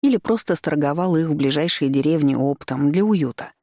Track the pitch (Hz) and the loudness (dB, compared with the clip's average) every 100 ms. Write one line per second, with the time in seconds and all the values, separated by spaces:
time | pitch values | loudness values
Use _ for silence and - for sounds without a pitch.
0 | 277 240 - 226 - 170 - 151 143 151 | 2 0 0 -2 0 -4 0 0 0 0
1 | 185 160 165 151 139 147 170 - 139 139 | 0 0 0 0 0 0 -2 -2 0 0
2 | 143 160 143 131 139 139 - 131 143 165 | 2 2 2 2 -2 -2 -6 -2 0 2
3 | 214 202 135 - - _ | 2 2 0 -4 -16 _